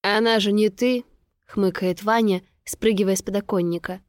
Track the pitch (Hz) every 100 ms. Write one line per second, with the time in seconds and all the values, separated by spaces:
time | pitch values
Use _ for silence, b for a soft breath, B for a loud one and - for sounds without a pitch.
0 | 196 208 226 226 202 208 214 196 247 247
1 | 240 _ _ _ _ - 196 180 185 180
2 | 208 226 220 185 b b - - 220 202
3 | 196 190 - 196 202 196 175 170 - 185